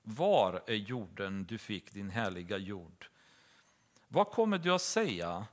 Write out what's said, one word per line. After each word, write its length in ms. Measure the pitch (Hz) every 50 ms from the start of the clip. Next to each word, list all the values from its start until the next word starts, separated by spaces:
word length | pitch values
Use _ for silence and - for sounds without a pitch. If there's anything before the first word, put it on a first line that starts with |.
Var 600 | _ 107 107 143 175 202 196 143 101 92 90 92 -
är 80 | - 113
jorden 680 | 107 101 107 127 123 104 82 85 - 101 95 98 98 95
du 120 | 87 113
fick 360 | 107 - - 107 87 - - -
din 160 | 101 101 98
härliga 480 | 92 117 113 98 92 87 87 87 104
jord? 480 | 95 98 95 104 92 85 82 90 _ - - _ _ _ _ _ _ _ _ _ _ _ _ _ _ _ _ _ - _
Vad 240 | _ - 165 208 -
kommer 260 | - - 226 214 202
du 140 | 180 165 180
att 100 | 180 180
säga 680 | - - - 247 226 165 101 85 85 85 85 92 104 -